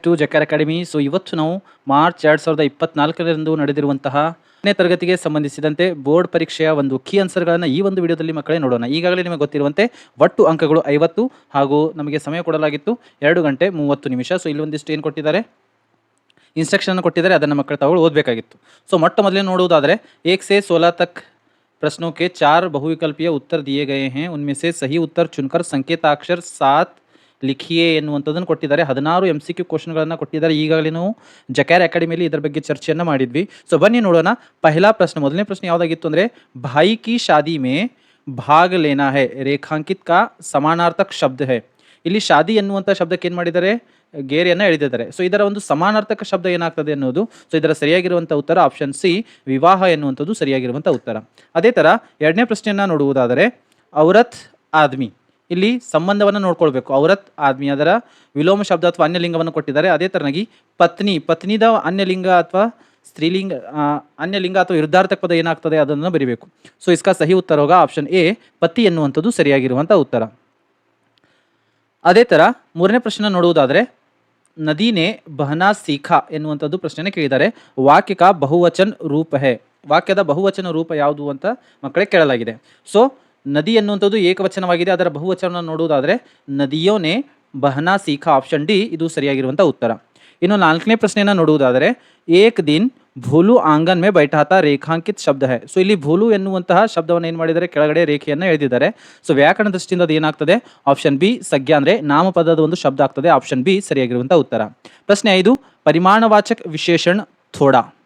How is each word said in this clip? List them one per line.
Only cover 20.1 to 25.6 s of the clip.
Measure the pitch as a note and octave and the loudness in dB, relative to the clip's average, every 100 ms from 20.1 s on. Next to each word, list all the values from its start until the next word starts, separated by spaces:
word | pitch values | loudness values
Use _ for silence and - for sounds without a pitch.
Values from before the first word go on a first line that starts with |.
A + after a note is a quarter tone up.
| _ E3 | _ -2
"ಏಕ್ | F#3+ | -2
ಸೆ | - G3+ | 0 -2
ಸೋಲಾ | G3+ E3+ E3+ | 0 2 2
ತಕ್ | F3 F3 - _ _ _ _ _ _ | 0 -4 -6 _ _ _ _ _ _
ಪ್ರಶ್ನೋ | D3 - E3 | -8 -6 -10
ಕೆ | D3+ F3 | -4 -6
ಚಾರ್ | F3+ D3 D#3+ F3+ | 0 2 2 0
ಬಹುವಿಕಲ್ಪೀಯ | C#3+ D3+ D#3+ D#3+ D3 E3 | -6 -6 -4 -6 -4 -4
ಉತ್ತರ | D3 _ D#3+ | -4 _ -6
ದಿಯೇ | C#3 C#3 | -4 -4
ಗಯೇ | C#3+ C#3 C3+ | -4 -4 -4
ಹೈ, | C3 F3 | -6 -8
ಉನ್ಮೇ | D3+ C#3+ | -6 -6
ಸೆ | C3+ E3+ | -4 -6
ಸಹಿ | E3+ C3 E3 | -4 -4 -4
ಉತ್ತರ | D#3 - E3 | -2 -4 -4
ಚುನ್ಕರ್ | - C3+ E3+ | -4 -4 -4